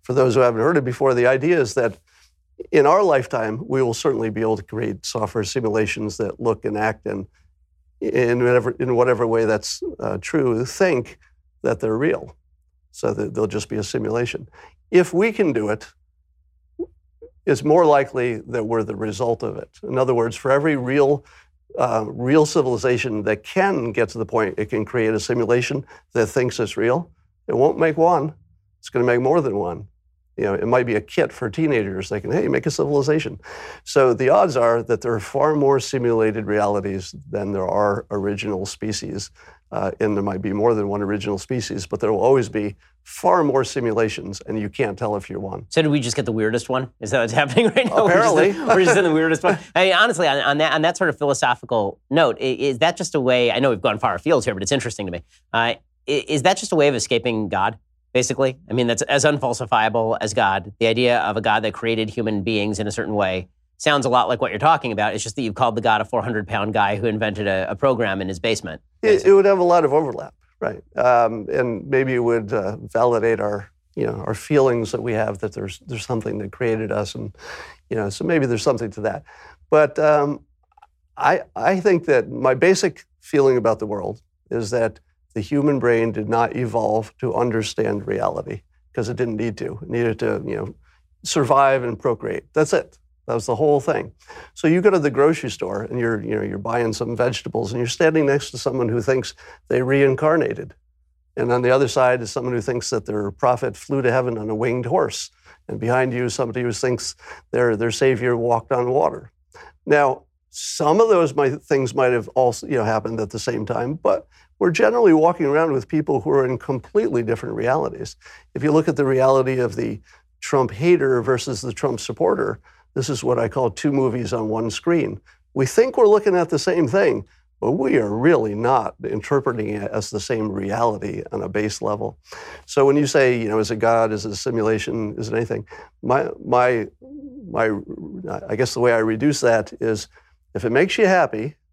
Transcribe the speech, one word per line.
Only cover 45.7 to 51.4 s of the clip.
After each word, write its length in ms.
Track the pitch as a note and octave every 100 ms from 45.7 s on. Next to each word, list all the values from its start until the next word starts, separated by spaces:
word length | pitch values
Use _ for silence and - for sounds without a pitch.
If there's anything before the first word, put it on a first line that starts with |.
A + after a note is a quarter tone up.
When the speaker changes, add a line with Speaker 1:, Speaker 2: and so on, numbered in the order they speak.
Speaker 2:
So 120 | E3
did 60 | D#3
we 100 | C#3+
just 160 | A#2+
get 100 | B2+
the 60 | B2
weirdest 380 | A2 G#2+ A#2 -
one? 200 | B2+ B2+ _
Is 100 | G2+
that 80 | C3+
what's 140 | A2+
<laughs> 80 | B2
happening 260 | C#3+ E3 A3+
right 100 | C4 B3
now? 200 | - -
Speaker 1:
Apparently. 460 | F#3 A3+ D#3 F#3+
Speaker 2:
We're 20 |
just 60 | G3+
in, 60 | B3
we're 160 | F#3
just 120 | F3+ G#3
in 60 |
the 80 | F3
weirdest 300 | D#3 D#3+ D#3
one. 160 | F3+ F#3 -
Speaker 1:
<laughs> 80 |
Speaker 2:
I 120 | E3+ F#3+
mean, 80 |
honestly, 340 | F3+ A#3 D#3+ D#3
on, 100 | C#3
on 200 | C#3+ D3
that, 140 | D#3
on 100 | D#3
that 140 | E3 E3+
sort 140 | F3
of 80 | -
philosophical 800 | C#3+ C3+